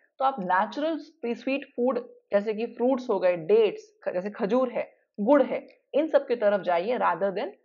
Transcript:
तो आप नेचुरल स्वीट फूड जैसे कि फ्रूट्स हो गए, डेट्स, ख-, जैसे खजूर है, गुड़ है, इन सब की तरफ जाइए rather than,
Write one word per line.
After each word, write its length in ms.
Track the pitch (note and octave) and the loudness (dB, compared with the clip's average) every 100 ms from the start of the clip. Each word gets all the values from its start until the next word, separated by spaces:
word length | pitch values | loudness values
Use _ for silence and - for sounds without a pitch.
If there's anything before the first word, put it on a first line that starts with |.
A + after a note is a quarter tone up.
| _ - | _ -4
तो 60 | C4+ | -2
आप 100 | C4+ | -2
नेचुरल 580 | F3+ F3+ G#3+ D4 D#4 D#4 - _ A#3 | 0 0 0 -2 -4 -4 -8 _ -6
स्वीट 400 | A#3+ - C#4 - - | -6 -4 -4 -4 -2
फूड 320 | B3 A#3+ - - _ | -2 -2 -6 -16 _
जैसे 220 | G3+ G#3 | -2 0
कि 120 | G#3 A#3 | -4 -6
फ्रूट्स 440 | - A#3+ C4 B3+ | -2 0 0 0
हो 100 | G3 | 0
गए, 160 | F3+ F3 | 2 0
डेट्स, 640 | D#3+ G#3+ G#3+ - - _ | 2 4 4 0 -12 _
ख-, 100 | - | -6
जैसे 160 | F3+ G3 | -4 -6
खजूर 400 | G#3 G#3 B3 B3+ | -4 0 0 0
है, 240 | G#3+ - _ _ - | -2 -8 _ _ -4
गुड़ 240 | G#3 C#4+ | 4 4
है, 240 | A3+ D3+ - - _ | 4 -2 -8 -18 _
इन 140 | C4+ D#4 | -2 2
सब 200 | D4 C#4 | 0 0
की 80 | A#3+ | 0
तरफ 260 | G#3 G3+ | 2 2
जाइए 360 | E3+ E3+ G3 B3 | 0 0 0 0
rather 340 | F#3 E3+ G3 | 0 0 -2
than, 160 | F#3 D4 - | -2 -6 -10